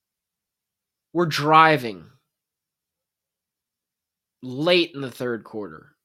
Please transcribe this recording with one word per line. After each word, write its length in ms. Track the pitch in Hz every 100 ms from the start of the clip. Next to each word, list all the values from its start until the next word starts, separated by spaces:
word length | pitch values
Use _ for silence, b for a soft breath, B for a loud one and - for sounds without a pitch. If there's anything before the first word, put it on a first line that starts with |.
| _ _ _ _ _ _ _ _ _ _ _
We're 120 | 165 170
driving 800 | 143 147 156 160 147 120 92 80 _ _ _ _ _ _ _ _ _ _ _ _ _ _ _ _ _ _ _ _ _ _ _
late 480 | 127 127 165 180 165
in 80 | 139
the 80 | 135
third 340 | - 123 117
quarter. 520 | - 110 95 78 - _